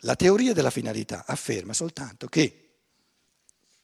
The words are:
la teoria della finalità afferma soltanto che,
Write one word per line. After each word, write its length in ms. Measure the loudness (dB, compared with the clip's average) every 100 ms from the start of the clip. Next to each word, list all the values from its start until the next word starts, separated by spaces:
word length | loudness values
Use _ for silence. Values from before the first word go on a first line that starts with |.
la 160 | -4 4
teoria 360 | 6 6 4
della 180 | 2 0
finalità 520 | 0 -4 -6 -8 -10
afferma 480 | -8 -6 -4 -6 -6
soltanto 540 | -6 -6 -8 -14 -14 -2
che, 440 | 2 2 0 _ _ _ _ _ _ _ _ _ _ _ _